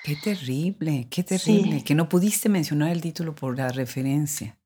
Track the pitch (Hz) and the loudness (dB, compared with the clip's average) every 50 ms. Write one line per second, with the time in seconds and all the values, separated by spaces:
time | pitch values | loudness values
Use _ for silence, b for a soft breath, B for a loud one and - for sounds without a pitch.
0 | - 151 147 - - 214 202 180 139 127 127 139 165 185 196 - 160 160 147 131 | -6 -6 -6 -4 -2 -4 -4 -4 -2 -4 -2 0 0 -2 -2 -2 -2 -2 0 -2
1 | 117 - - 180 180 - 190 185 - - 214 208 190 175 156 139 - - 147 156 | -2 -4 -4 -4 -2 0 0 -2 2 4 4 4 4 4 0 -2 0 2 2 2
2 | 170 165 - 180 185 208 - - - 220 202 185 151 151 151 147 151 165 175 170 | 2 4 4 4 4 4 2 0 0 2 2 2 2 0 0 0 2 2 0 -2
3 | 165 170 151 - 170 160 151 - 139 131 123 135 135 127 123 135 131 120 - 135 | -4 -6 -6 -4 -6 -6 -6 -6 -4 -4 -2 -2 -2 -2 -2 -4 -4 -4 -4 -4
4 | 131 135 139 147 151 143 - - 117 113 - _ _ | -2 0 2 2 0 0 -4 -6 -8 -10 -14 _ _